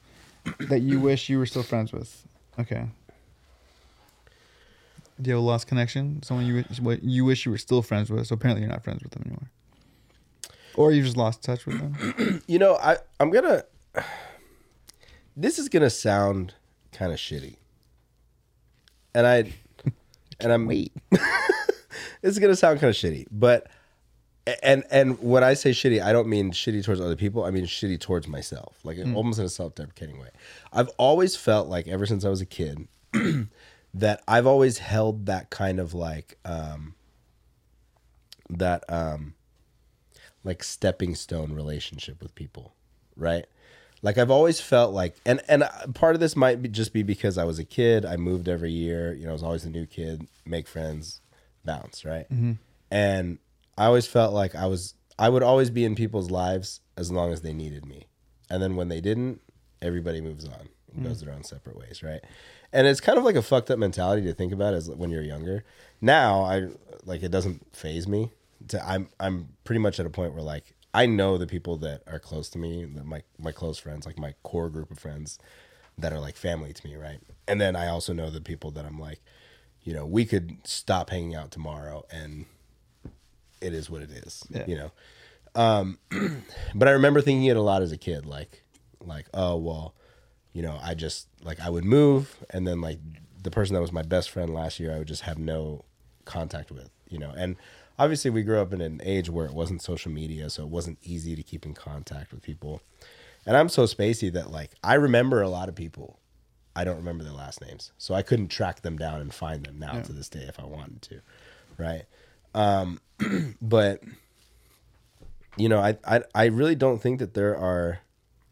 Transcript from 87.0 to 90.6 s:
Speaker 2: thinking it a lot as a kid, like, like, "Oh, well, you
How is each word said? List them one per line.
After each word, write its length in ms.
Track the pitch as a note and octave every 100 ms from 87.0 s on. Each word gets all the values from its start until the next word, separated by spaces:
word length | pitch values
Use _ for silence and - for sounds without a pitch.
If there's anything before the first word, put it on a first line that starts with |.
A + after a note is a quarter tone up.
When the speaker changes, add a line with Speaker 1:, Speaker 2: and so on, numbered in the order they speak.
| C#3+ C#3+
Speaker 2:
thinking 240 | C#3+ C3+ C3
it 100 | A#2
a 60 |
lot 200 | G#2 G2
as 100 | F2+
a 40 | D2+
kid, 260 | - D#2 D2
like, 360 | C#2+ D2 _ _ _ _ _
like, 260 | F#2 D2+ -
"Oh, 220 | F#2+ F#2 E2+
well, 380 | E2 D#2+ D#2+ - _ _ _ _ _
you 100 | F2